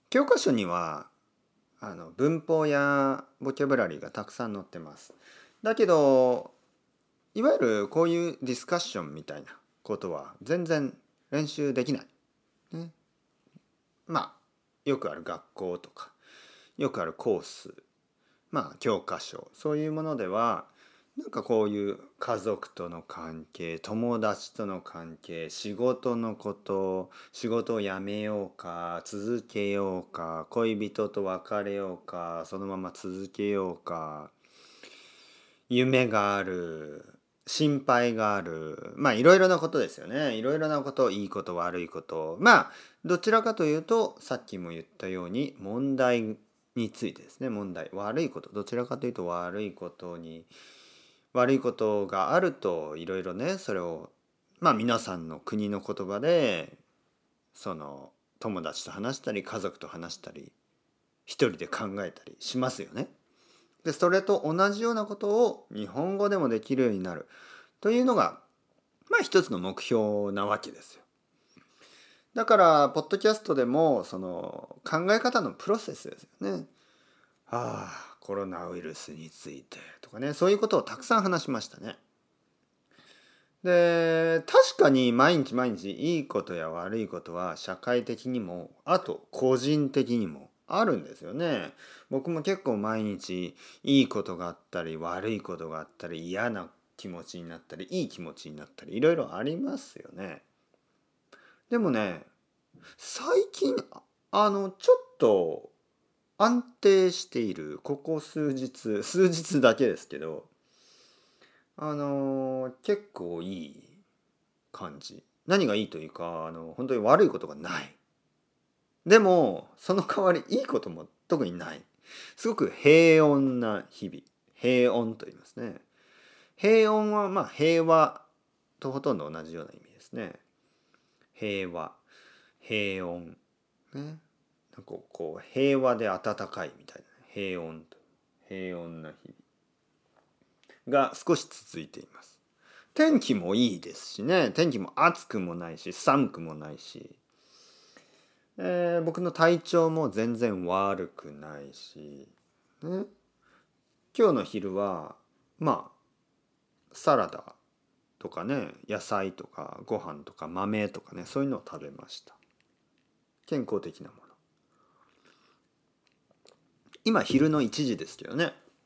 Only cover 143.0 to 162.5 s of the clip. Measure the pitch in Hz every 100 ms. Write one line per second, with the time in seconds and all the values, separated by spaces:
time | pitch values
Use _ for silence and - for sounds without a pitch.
143 | 311 285 - 107 87 107 123 87 - -
144 | - - 120 180 123 151 170 120 92 -
145 | 165 - - 110 87 85 85 80 95 -
146 | - 139 120 - 80 76 76 73 - -
147 | - - _ _ _ _ - _ _ -
148 | _ _ _ _ _ - 180 180 175 170
149 | 165 160 180 165 165 170 - 170 165 160
150 | 139 101 117 117 117 95 87 95 98 95
151 | 87 - 78 73 76 73 69 - - 76
152 | 73 71 67 _ _ _ _ _ 156 185
153 | 240 _ _ _ _ _ _ _ _ _
154 | _ - 214 131 92 104 95 92 101 87
155 | 73 - _ _ _ - 156 98 - _
156 | _ _ _ _ _ _ _ _ _ -
157 | - 135 87 - - - _ _ _ _
158 | _ _ - 82 98 139 95 - - 101
159 | - 104 98 92 - - - - - 107
160 | - 73 71 - 78 90 101 107 104 -
161 | - 87 85 139 139 127 - 156 71 -
162 | - - - _ _